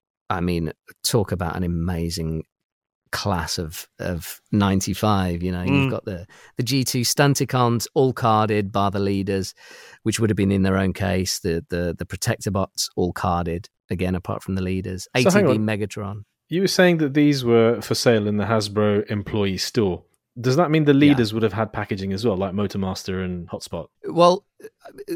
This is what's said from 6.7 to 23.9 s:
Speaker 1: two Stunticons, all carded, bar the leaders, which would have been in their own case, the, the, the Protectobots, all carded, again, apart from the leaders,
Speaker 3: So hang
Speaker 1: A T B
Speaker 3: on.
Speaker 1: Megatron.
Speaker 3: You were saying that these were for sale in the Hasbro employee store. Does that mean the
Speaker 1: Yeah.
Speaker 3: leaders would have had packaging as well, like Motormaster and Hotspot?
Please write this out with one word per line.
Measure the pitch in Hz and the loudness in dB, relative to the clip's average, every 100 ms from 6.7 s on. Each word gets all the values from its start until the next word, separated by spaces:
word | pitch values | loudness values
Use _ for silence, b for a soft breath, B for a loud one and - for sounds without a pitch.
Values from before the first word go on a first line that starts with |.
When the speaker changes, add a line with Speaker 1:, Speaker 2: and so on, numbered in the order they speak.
| 135 | -2
Speaker 1:
two | 123 131 | 0 0
Stunticons, | 117 - 143 135 127 127 120 117 - | 0 2 2 2 0 0 2 0 -2
all | - 131 | 2 2
carded, | - 117 107 107 107 98 | 2 2 4 2 0 0
bar | 101 101 | 0 0
the | 98 | 0
leaders, | 98 98 98 98 92 - B B B B | -2 -2 -2 -4 -4 -10 B B B B
which | 113 107 | -4 0
would | 110 | 0
have | 104 | 2
been | 95 | 2
in | 98 | 2
their | 95 95 | 2 2
own | 95 | 0
case, | - 95 92 90 - | -2 -2 -2 -2 -4
the, | 95 85 - | -4 -4 -4
the, | 87 87 85 | -4 -4 -6
the | 87 | -10
Protectobots, | 90 - - 107 98 95 - - - | -6 -4 -4 -2 -2 -2 -4 -6 -2
all | 87 | -2
carded, | - 92 87 85 85 - _ - | -2 -2 0 -2 -6 -10 _ -8
again, | 90 90 | -4 -2
apart | 92 - 107 | -4 -6 -8
from | - 95 | -6 -4
the | |
leaders, | 92 95 98 92 - 123 | -4 -4 -6 -10 -4 0
Speaker 3:
So | 127 | 2
hang | 196 170 | 4 4
Speaker 1:
A | |
T | 110 | 2
B | |
Speaker 3:
on. | 107 | 0
Speaker 1:
Megatron. | 104 101 110 101 104 - _ - | -2 -4 -6 -8 -10 -14 _ -6
Speaker 3:
You | 165 | -2
were | 196 | 0
saying | - 180 165 | 4 4 4
that | 147 | 2
these | 147 147 139 120 | 4 4 4 4
were | 117 113 110 | 6 6 2
for | - 110 | -2 0
sale | 131 110 104 | 4 4 2
in | 104 | 0
the | |
Hasbro | 98 113 104 101 104 104 - | 0 0 0 0 2 2 0
employee | 107 - 107 98 92 | -4 -2 -2 0 -2
store. | - 120 98 85 - _ _ 120 | -2 0 0 0 -8 _ _ -6
Does | 120 139 | 0 2
that | 156 | 4
mean | 160 | 4
the | 147 | 4
Speaker 1:
Yeah. | 139 | 6
Speaker 3:
leaders | 147 135 110 | 6 6 2
would | 110 | 0
have | 107 | 0
had | 98 107 | 0 -4
packaging | - 101 101 98 | -4 -6 -4 -4
as | 95 113 | -2 0
well, | 92 | 0
like | 95 | -2
Motormaster | 98 101 101 95 92 - 92 | -2 -4 -4 -6 -6 -6 -6
and | 92 90 85 | -4 -6 -10
Hotspot? | - - 85 - | -12 -10 -12 -12